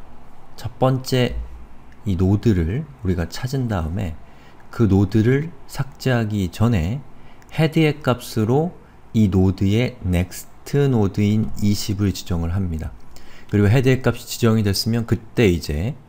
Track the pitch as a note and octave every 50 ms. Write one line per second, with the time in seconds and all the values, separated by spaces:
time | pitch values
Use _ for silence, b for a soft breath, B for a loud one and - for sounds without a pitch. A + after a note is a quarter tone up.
0 | - - - - - - - - - - - - - A2+ - - B2+ C3 C3 B2+
1 | C3 - C3 B2+ B2 - - - - - - - - - - - - - - -
2 | - G#2 F#2 E2 F#2+ F#2+ G#2 G#2+ - A#2+ G2 F2 D#2+ E2 G#2+ D3 D#3+ - - -
3 | - F#2+ F2 F2 E2+ - - - - B2+ C#3 C3+ B2 A2+ G#2 F2 D#2+ D#2 E2+ A2
4 | G2+ D#2+ D#2 B B B B B B B B B - - - - A#2 F#2+ F#2+ G2
5 | G2+ F#2+ - A2 G#2 A#2+ C3+ C#3+ D#3 E3+ - - - - - - C#3 - - -
6 | - C3 B2 A#2 A2 G#2 G#2+ G2+ F#2 E2 - - G#2+ A#2+ A#2+ E2+ D#2 F#2 B2 D3
7 | - B B B B B B B B - - - D#3+ D3+ D3+ E3 D#3 D3+ C#3+ -
8 | - C3 A#2+ A#2+ - - - A2+ G#2+ G#2+ B2+ D3 E3 F3+ B B B B B B
9 | - - - A2 G#2+ F#2+ F#2+ F#2 F#2 F#2+ F#2 - G2+ F#2+ G#2 A#2 B2+ B2+ - -
10 | - F2+ F2 F2 F2+ - - - - - - - - - - C#3+ C#3+ C#3 B2 A2+
11 | G2+ G2 - G#2 G#2 G2+ G#2+ A2 G#2 G2+ - - G#2 G#2 G2 - - - G2 G2
12 | G#2 F#2+ F2 - - - F#2 E2 E2 E2+ F2+ G2+ F#2+ E2+ D#2+ D#2 - - - -
13 | B B B B B B B B B B G#2+ G2+ G#2 G2+ A#2+ C#3 B2 C3 B2+ B2+
14 | - B2 A2 - - - - - A#2+ A2+ A2 A2+ G#2 G2+ G2 - - A2+ A2+ A#2
15 | A2+ - G#2+ - - - - - A#2 F#2+ F2 D#2+ - - D2 D2+ F#2 B2 D#3 -
16 | B